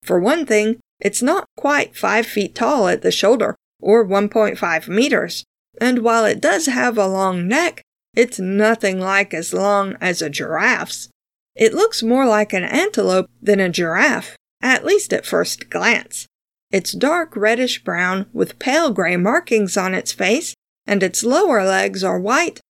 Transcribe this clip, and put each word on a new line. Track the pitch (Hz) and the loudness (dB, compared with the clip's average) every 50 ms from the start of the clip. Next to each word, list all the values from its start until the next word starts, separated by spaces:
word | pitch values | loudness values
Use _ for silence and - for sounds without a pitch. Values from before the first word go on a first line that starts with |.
| - | -2
For | - 180 175 | 0 0 2
one | 175 220 294 339 311 | 2 2 0 0 0
thing, | - 220 214 214 220 233 247 _ _ _ _ | 0 0 2 2 0 -2 -4 _ _ _ _
it's | - 202 - - 240 | -4 -4 -2 0 0
not | 262 339 392 - _ _ | 0 0 0 -2 _ _
quite | - - 285 294 285 - - _ | -4 -2 0 0 0 -2 -4 _
five | - - 190 196 220 233 | -6 -2 0 0 0 -2
feet | 226 - 220 202 - - | -2 -2 -4 -4 -4 -4
tall | - 233 233 294 277 208 180 | -2 -2 0 2 2 2 2
at | 175 151 - | 0 0 0
the | 185 175 | -2 -2
shoulder, | - - 196 233 247 214 - - _ _ _ _ _ | 2 2 2 4 4 2 -2 -4 _ _ _ _ _
or | - - 208 233 226 | 0 4 4 4 4
one | 185 190 196 208 208 | 4 2 0 0 0
point | - 220 214 202 - 190 | 2 2 0 0 0 -2
five | - 175 165 160 - - | -4 -2 -2 -2 -4 -2
meters, | 175 202 247 294 262 190 - - - - - _ _ _ _ _ _ - | 0 0 2 2 2 0 -2 -2 -8 -12 -14 _ _ _ _ _ _ -2
and | 226 247 254 247 | 0 0 2 2
while | 220 233 226 233 220 | 2 2 2 4 2
it | 208 - - | 2 0 2
does | - 302 349 - 320 | 2 0 0 2 0
have | 285 247 247 247 247 233 233 | -2 -2 0 0 0 0 0
a | 202 | 0
long | 190 190 190 190 190 185 180 175 | 0 0 0 0 0 0 -2 -2
neck, | 180 226 294 349 339 320 - - _ _ _ _ _ _ | 0 0 0 0 -2 -4 -8 -20 _ _ _ _ _ _
it's | - - - - - | 0 0 0 0 -6
nothing | 190 185 196 202 214 220 226 220 - 202 185 185 | -4 -2 0 2 4 2 2 2 0 -2 -2 -2
like | 185 185 196 196 202 202 - | -2 0 2 2 0 0 -4
as | 160 165 165 180 | -8 -6 -4 -2
long | 180 190 202 202 202 196 196 - - | 0 2 2 2 2 0 -2 -4 -4
as | - 180 180 175 | -4 -4 -2 -2
a | 165 151 | -4 -6
giraffe's. | 143 - 156 - 160 156 190 233 240 180 160 - - - - - _ _ _ _ _ _ _ _ _ | -6 -6 -6 -4 -2 0 2 2 0 0 -2 -8 -10 -14 -14 -18 _ _ _ _ _ _ _ _ _
It | - 226 226 - | 2 2 2 4
looks | 302 403 453 440 - 233 | 4 0 0 0 -2 0
more | 226 240 262 269 | 0 2 2 4
like | 254 214 208 214 208 - | 2 2 2 0 0 -2
an | 190 175 | -4 -4
antelope | - - 285 359 415 403 - 202 185 185 185 185 - _ _ | -2 -2 0 -2 0 0 0 0 2 2 0 0 -2 _ _
than | - - 208 196 | 0 2 2 2
a | 190 180 | 2 0
giraffe, | 170 - 175 165 160 185 240 302 247 - 190 - - _ _ _ _ _ | 0 -2 -2 -2 0 2 2 2 2 -2 -6 -10 -18 _ _ _ _ _
at | - 247 262 - - | 0 0 0 2 2
least | 302 392 415 - - - | 2 0 0 2 0 -4
at | - - | -4 -4
first | - - 175 175 - - - - _ | -2 -2 -2 -2 -2 -6 -10 -12 _
glance. | - - 180 214 233 - - - - - - _ _ _ _ _ _ _ _ _ - | -6 -2 0 0 0 0 -2 -8 -14 -14 -14 _ _ _ _ _ _ _ _ _ -2
It's | 196 185 - - | -2 -2 -2 -4
dark | 180 233 277 320 349 330 - - | -2 0 0 2 0 -2 -4 -4
reddish | 214 196 214 226 233 254 247 - - _ | -2 0 0 2 2 0 -2 -2 -6 _
brown | - 180 175 180 180 185 190 196 - _ | -6 -4 -2 -2 -2 -2 -4 -6 -6 _
with | - 185 180 - _ | -4 -4 -4 -4 _
pale | - - 254 320 339 302 | -4 0 0 2 2 0
gray | 214 202 185 165 180 | 0 0 -2 0 0
markings | 175 175 196 247 339 359 - 233 220 208 185 175 | 0 0 2 0 0 0 0 0 0 0 0 -2
on | 208 185 185 185 | -2 -2 -2 -4
its | 185 - - | -4 -6 -8
face, | - - 190 185 214 285 339 - - _ _ _ _ _ _ | -6 -4 0 0 0 0 -2 -6 -12 _ _ _ _ _ _
and | - 202 202 190 | -2 0 0 0
its | 185 180 - - | 0 -2 -2 -2
lower | 226 254 320 415 381 277 220 190 | 0 2 2 4 4 2 2 2
legs | 190 190 190 196 202 190 190 185 | 2 2 2 0 0 -2 -2 -2
are | 185 180 180 | -2 -2 -2
white | 180 202 240 285 349 320 - - _ _ | -2 0 0 0 0 -2 -4 -10 _ _